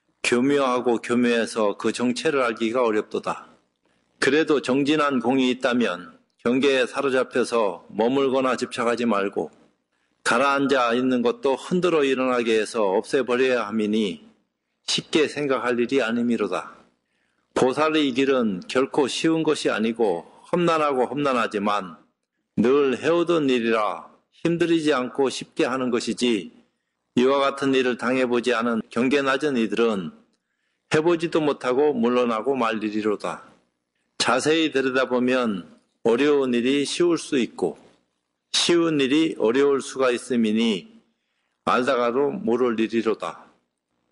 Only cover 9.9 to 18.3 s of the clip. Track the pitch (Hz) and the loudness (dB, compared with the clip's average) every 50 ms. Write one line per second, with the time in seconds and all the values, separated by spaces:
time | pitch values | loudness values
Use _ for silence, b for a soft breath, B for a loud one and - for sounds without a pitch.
9.9 | _ _ _ _ _ _ - - 113 123 139 139 139 139 139 131 139 131 120 117 | _ _ _ _ _ _ -4 -2 0 2 2 2 2 0 2 2 2 2 2 2
10.9 | 117 127 131 131 127 123 113 120 117 - - 139 131 - - - 185 180 170 180 | 2 0 0 0 0 2 0 0 -2 0 0 0 0 -2 -2 -2 -2 0 0 2
11.9 | 165 151 139 135 131 123 131 131 123 123 117 117 113 110 104 - - 117 104 95 | 2 2 2 2 0 0 0 0 0 0 0 2 0 0 0 -2 -2 -2 0 0
12.9 | 92 110 - - - 139 117 120 123 123 131 131 127 120 107 104 110 110 107 104 | 0 0 -2 0 -2 -2 0 0 0 2 2 2 2 0 -2 -4 -2 -2 -2 0
13.9 | 107 113 107 95 82 - - - _ _ _ _ _ _ _ _ _ _ - - | 0 0 -2 -2 -4 -8 -16 -20 _ _ _ _ _ _ _ _ _ _ -8 -6
14.9 | - - - - - 160 143 117 - 151 151 135 135 117 117 123 123 120 120 117 | -6 -6 -6 -2 0 0 0 0 -2 -6 -2 -2 -2 -2 0 -2 0 0 -2 0
15.9 | 135 135 117 110 117 120 120 120 117 104 104 90 90 80 - - - - _ _ | 0 0 0 0 -2 -2 0 0 0 -2 -2 -2 -4 -6 -8 -10 -18 -20 _ _
16.9 | _ _ _ _ _ _ _ _ _ _ _ _ - - 127 131 123 143 151 156 | _ _ _ _ _ _ _ _ _ _ _ _ -2 0 0 2 2 0 0 2
17.9 | 156 156 147 135 120 131 139 135 | 2 2 0 0 2 0 2 2